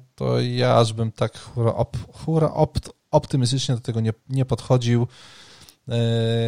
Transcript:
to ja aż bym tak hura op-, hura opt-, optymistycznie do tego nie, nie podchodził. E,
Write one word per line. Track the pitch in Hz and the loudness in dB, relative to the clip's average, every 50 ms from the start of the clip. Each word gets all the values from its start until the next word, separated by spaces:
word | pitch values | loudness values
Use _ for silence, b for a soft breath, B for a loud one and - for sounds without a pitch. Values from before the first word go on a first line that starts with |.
| - _ _ | -6 _ _
to | - 135 131 123 123 | -6 -4 -2 0 0
ja | 123 123 123 123 127 123 120 | -2 -2 -2 0 2 4 4
aż | 117 117 110 110 | 4 4 4 0
bym | 110 113 113 | -2 -4 -4
tak | - - 120 110 - - | -2 -4 -4 -4 -4 -10
hura | - - - 123 113 117 | -18 -10 -6 -2 0 0
op-, | - - 120 - - - - - - | 0 0 -4 -4 -6 -10 -12 -14 -16
hura | - - - 160 160 156 - | -10 -6 -2 0 2 0 0
opt-, | - - 156 151 - - - - - _ _ _ | 2 0 0 0 0 -4 -8 -8 -14 _ _ _
optymistycznie | - 151 - - - 143 123 113 131 135 - - 131 | 0 0 2 2 0 0 0 0 0 -2 -2 -2 -2
do | 113 | -2
tego | - - 113 113 | -4 -4 -4 -2
nie, | 113 110 107 - _ - | -2 -2 -4 -6 _ -6
nie | 131 135 135 | -2 -2 0
podchodził. | - 123 - - - 131 127 120 120 120 120 120 B B B B B B B B B B B B B B B _ - | 0 -2 -4 0 0 2 2 4 2 2 2 2 B B B B B B B B B B B B B B B _ -6
E, | 120 117 117 117 113 117 113 113 117 113 113 | -4 -2 0 0 0 0 0 0 0 0 0